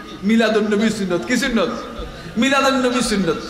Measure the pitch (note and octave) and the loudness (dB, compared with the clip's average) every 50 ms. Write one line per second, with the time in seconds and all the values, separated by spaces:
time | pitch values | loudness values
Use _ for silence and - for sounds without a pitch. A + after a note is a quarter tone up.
0 | - - - - F#3 G3+ A3+ A3+ A3+ G#3+ A3 G#3+ G3+ G#3 G#3+ G3+ A3+ A3 - G3+ | -14 -14 -12 -4 0 2 4 4 4 4 4 2 2 2 2 2 2 2 0 0
1 | G3 F3+ F3 F3 - - B3+ - - C4+ A#3 G#3+ F3+ D#3+ - - - - - - | -2 -2 -2 -2 -2 0 -2 0 0 0 0 0 0 0 -2 -6 -8 -10 -10 -10
2 | - - - - - - - G#3 B3+ C#4 C#4+ C4+ C4 C4+ C4 C4 B3+ B3 B3 B3 | -10 -12 -12 -12 -12 -8 -2 0 2 2 4 4 2 2 2 2 2 2 0 0
3 | A3+ - G#3+ G3 F#3 D#3+ D3+ - - | 0 0 0 0 0 0 0 -2 -4